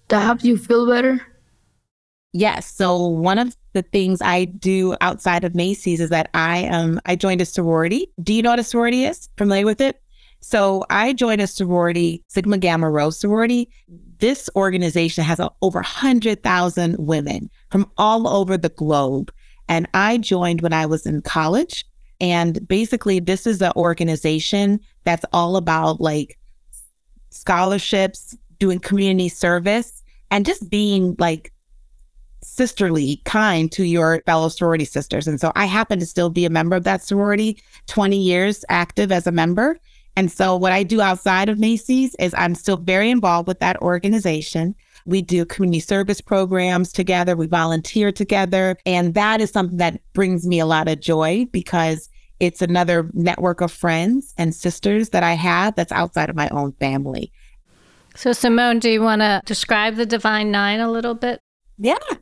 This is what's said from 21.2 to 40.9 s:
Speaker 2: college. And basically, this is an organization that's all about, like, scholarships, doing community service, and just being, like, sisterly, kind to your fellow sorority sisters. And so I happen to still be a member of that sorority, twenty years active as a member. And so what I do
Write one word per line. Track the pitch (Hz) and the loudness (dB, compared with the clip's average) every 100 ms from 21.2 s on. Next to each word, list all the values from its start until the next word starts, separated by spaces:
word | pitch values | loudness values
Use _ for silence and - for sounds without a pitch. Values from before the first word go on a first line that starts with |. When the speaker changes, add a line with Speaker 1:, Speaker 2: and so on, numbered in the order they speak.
Speaker 2:
college. | - 160 156 208 349 - - - - - | -4 -2 0 0 0 -6 -14 -18 -20 -4
And | 180 170 170 165 - | -2 0 0 -2 -2
basically, | 190 226 233 208 185 | 0 0 -2 0 0
this | 175 190 240 | 0 -2 0
is | 202 | 0
an | 180 - | 0 2
organization | 170 170 165 156 160 156 - 202 202 208 - _ | 0 0 0 0 0 -2 0 0 2 0 -4 _
that's | - 165 - | -2 -2 0
all | 175 170 185 | 0 2 0
about, | 175 160 160 160 | 0 0 0 0
like, | 160 151 143 - - - _ - - _ _ - - | -2 -2 -4 -12 -20 -20 _ -20 -20 _ _ -20 -20
scholarships, | - - 175 190 196 - 196 190 - - - - - | -10 -2 0 2 0 0 0 0 -4 -20 -20 -16 -2
doing | 190 180 | 0 0
community | - 196 196 190 180 | 0 0 2 2 0
service, | - 175 175 185 220 240 - - - - | -2 0 0 0 -2 -2 -12 -20 -18 -4
and | 202 202 | -2 0
just | 403 175 | -2 -2
being, | 208 208 196 185 175 | -2 2 2 0 0
like, | 170 160 - - _ - - - - - - - | -2 -2 -10 -20 _ -20 -20 -20 -20 -20 -20 -20
sisterly, | - - 254 - 190 160 139 147 - | -8 -2 -2 0 0 0 -2 -4 -2
kind | 214 214 170 160 | 0 2 2 0
to | - | 0
your | 180 170 160 165 - | 0 2 2 2 2
fellow | 165 160 | 0 0
sorority | - 170 165 147 | 0 0 0 -2
sisters. | - 143 - 151 | -6 -4 -4 -2
And | 147 | -2
so | 165 - | -2 0
I | 196 | 0
happen | 202 226 196 | 0 0 -2
to | 170 | -2
still | - 175 | -2 0
be | 170 170 | 0 0
a | |
member | 165 165 180 | 0 0 0
of | 175 | 0
that | 190 | -2
sorority, | - 202 202 208 220 202 _ - - | -2 0 2 0 0 -4 _ -20 -6
twenty | - 196 196 | 0 2 2
years | 185 180 196 208 - | 2 2 0 -2 -2
active | 175 175 - 202 | -2 -2 -2 0
as | 180 175 | 0 0
a | |
member. | 170 165 180 262 330 _ - - - | 0 2 2 0 -2 _ -20 -8 -2
And | 185 | 0
so | - 190 185 | 0 0 2
what | 185 | 2
I | 185 | 2
do | 185 | 2